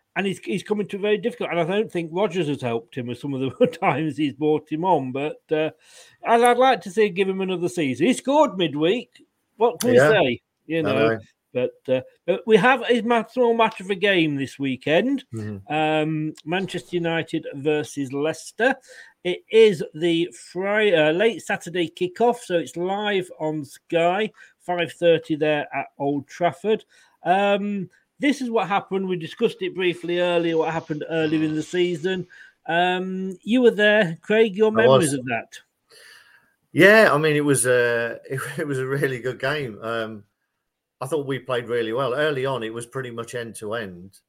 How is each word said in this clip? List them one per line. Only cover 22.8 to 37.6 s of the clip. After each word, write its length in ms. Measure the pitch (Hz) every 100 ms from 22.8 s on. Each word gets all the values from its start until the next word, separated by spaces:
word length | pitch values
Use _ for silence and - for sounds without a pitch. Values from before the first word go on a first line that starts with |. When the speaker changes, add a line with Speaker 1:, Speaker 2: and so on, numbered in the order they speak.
| 180 196 208 196 180 -
Speaker 1:
on 260 | 156 156 139
Sky, 640 | - _ 165 170 190 214 - - _
five 320 | - 175 165
thirty 420 | - 170 160 - 151
there 320 | 151 147 143
at 140 | 139 - -
Old 300 | 143 143 127
Trafford. 560 | - 175 - 202 220 - _ _ _
Um, 640 | 165 190 202 202 208 202 180 _ _ _
this 220 | 285 -
is 100 | 247
what 160 | 226 180
happened. 400 | 196 - 190 190
We 80 | 180
discussed 460 | 160 - 233 -
it 120 | 185
briefly 460 | 180 185 165 170 175
earlier, 380 | 180 170 170 160
what 160 | 156
happened 320 | 160 - 151 -
earlier 340 | 165 160 156
in 120 | 156 156
the 80 |
season. 640 | 151 180 175 170 175 190 - - - _ -
Um, 680 | 170 180 185 185 185 190 180
you 200 | 208 247
were 80 | 240
there, 480 | 185 208 208 180 165
Craig. 340 | - 214 226 190
Your 160 | 214
Speaker 2:
I 20 | 220
Speaker 1:
memories 360 | 226 135 151
Speaker 2:
was. 20 |
Speaker 1:
of 120 | 139 123
that? 340 | 113 - - - _ _ - - - _ _ _ _ _
Speaker 2:
Yeah, 380 | 131 185 220 208
I 60 | 143
mean, 180 | 156 147
it 100 | 147
was 200 | 135